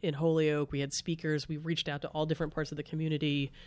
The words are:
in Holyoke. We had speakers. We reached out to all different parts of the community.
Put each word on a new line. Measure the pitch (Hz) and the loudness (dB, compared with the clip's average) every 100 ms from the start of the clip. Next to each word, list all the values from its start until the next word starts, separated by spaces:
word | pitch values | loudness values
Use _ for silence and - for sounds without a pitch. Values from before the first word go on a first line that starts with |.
in | 170 | -2
Holyoke. | 143 165 160 156 147 143 | 2 4 6 4 4 0
We | 139 | -2
had | 139 | -2
speakers. | - - 165 156 151 - | -2 -2 -2 0 0 -2
We | 151 | -6
reached | 165 160 - | -2 -2 -2
out | 143 | -4
to | - | -4
all | 151 156 | -2 0
different | 156 156 | 0 0
parts | - 151 | -2 -4
of | 147 | -6
the | |
community. | 147 156 160 151 151 143 139 - | -6 -2 0 2 2 2 -2 -6